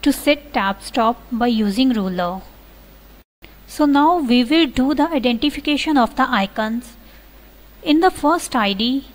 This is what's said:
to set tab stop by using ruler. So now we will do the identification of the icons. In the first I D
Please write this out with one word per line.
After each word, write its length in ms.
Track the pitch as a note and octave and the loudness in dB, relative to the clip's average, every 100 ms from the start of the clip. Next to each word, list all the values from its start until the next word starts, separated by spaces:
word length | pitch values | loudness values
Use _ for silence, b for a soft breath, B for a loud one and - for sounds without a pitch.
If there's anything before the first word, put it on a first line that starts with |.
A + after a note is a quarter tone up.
to 120 | - | 0
set 400 | C4+ - C#4+ - | 0 0 -2 -2
tab 280 | B3 G3 G3 | -4 -4 -4
stop 400 | - - A3+ A#3+ - | -6 -2 0 -2 -6
by 160 | A#3 A#3+ | -4 0
using 420 | A3+ G#3+ G3+ C4 | 0 0 0 0
ruler. 520 | A#3 F#3+ F3+ F3 F#3+ - - - - - - - - _ _ B B - | 0 -2 -4 -4 -6 -14 -20 -20 -20 -20 -20 -20 -20 _ _ B B -20
So 180 | - D4+ | -2 2
now 340 | C#4+ D4+ F4 | 4 4 2
we 240 | C4+ B3 A#3+ | 2 2 4
will 220 | D#4 D#4 | 2 2
do 260 | A#3 C4 | 0 0
the 160 | D4 D4+ | 0 0
identification 880 | D#4 A#3 A#3+ D4 C#4+ D4 D4 - D4 | 0 -2 0 -2 -4 -4 -2 0 2
of 180 | A3+ - | 2 0
the 140 | B3+ | 0
icons. 640 | A#3+ G3 - A3 A#3 - - B B B B B B - - | 0 -2 -4 -4 -6 -10 -20 B B B B B B -20 -14
In 160 | - D4+ | 0 2
the 100 | F#4 | 2
first 460 | F#4 D4 E4+ - C4 | 2 0 0 -2 -2
I 160 | G3+ | -2
D 360 | G3 A3+ C4+ - | 0 -2 -2 -6